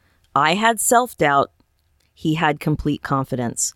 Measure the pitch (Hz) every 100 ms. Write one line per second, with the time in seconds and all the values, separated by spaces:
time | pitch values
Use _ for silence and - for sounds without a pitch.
0 | _ _ _ 135 151 185 226 226 - 240
1 | 247 - 151 139 - _ _ _ _ _
2 | _ _ 160 156 165 151 - 151 151 147
3 | - 135 131 123 120 - -